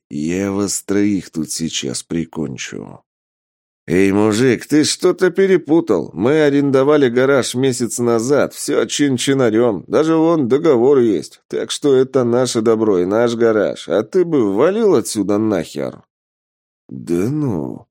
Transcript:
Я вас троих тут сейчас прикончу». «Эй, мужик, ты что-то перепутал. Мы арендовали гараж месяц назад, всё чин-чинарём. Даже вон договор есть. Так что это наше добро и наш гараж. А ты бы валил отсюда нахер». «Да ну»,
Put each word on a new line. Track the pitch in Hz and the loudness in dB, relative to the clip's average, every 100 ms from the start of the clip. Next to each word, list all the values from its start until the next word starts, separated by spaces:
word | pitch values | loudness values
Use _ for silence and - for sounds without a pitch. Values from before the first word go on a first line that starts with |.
| - | -12
Я | 73 78 92 98 | -6 -4 -2 -2
вас | 98 101 - | -2 -4 -4
троих | - 101 101 98 - | -2 0 0 -2 -6
тут | 80 73 | -8 -8
сейчас | - 80 - 67 62 | -6 -6 -6 -6 -8
прикончу». | - 85 80 - 71 64 - 50 50 50 _ _ _ _ _ _ _ _ - | -6 -6 -6 -6 -8 -8 -12 -12 -14 -18 _ _ _ _ _ _ _ _ -2
«Эй, | 87 98 | 2 4
мужик, | 98 110 107 131 104 | 4 2 2 2 0
ты | - 151 | 0 0
что-то | 139 - 185 170 185 | 0 0 -2 2 0
перепутал. | 170 196 180 143 165 - 92 - | 2 2 2 2 0 0 -2 -4
Мы | 80 113 156 | -2 0 2
арендовали | 147 139 143 131 135 151 131 | 2 2 2 2 4 4 2
гараж | 120 135 139 110 | 2 2 2 0
месяц | 123 135 123 117 - | -2 -2 0 -4 -2
назад, | 120 117 120 139 87 | 0 0 2 0 0
всё | - - 131 117 | -4 -4 -2 -2
чин-чинарём. | - 143 127 - 135 123 107 123 92 - | 0 0 0 0 0 2 2 2 0 -2
Даже | 113 156 160 | 0 2 2
вон | 160 165 120 | 2 2 0
договор | 131 165 123 123 139 | 0 2 4 4 4
есть. | 117 87 - - - | 2 0 -4 -18 -10
Так | - 110 | -8 -6
что | - 143 | -2 2
это | 131 131 135 | 2 2 0
наше | 120 120 127 120 | 0 0 0 0
добро | 110 110 110 92 | 2 2 2 2
и | |
наш | 87 107 120 | 2 0 0
гараж. | 117 117 107 85 57 - | 2 2 2 0 -4 -4
А | 87 | -2
ты | 113 185 | 0 0
бы | 170 151 104 | 0 2 0
валил | 98 160 208 214 | 2 0 2 2
отсюда | 143 104 110 95 104 | 2 0 -4 -2 0
нахер». | 110 95 76 71 65 - _ _ _ _ _ _ _ _ - | 0 -2 -4 -8 -10 -10 _ _ _ _ _ _ _ _ -20
«Да | 64 60 85 107 | -12 -4 -2 -2
ну», | 151 143 90 65 50 - | -4 -4 -4 -6 -10 -18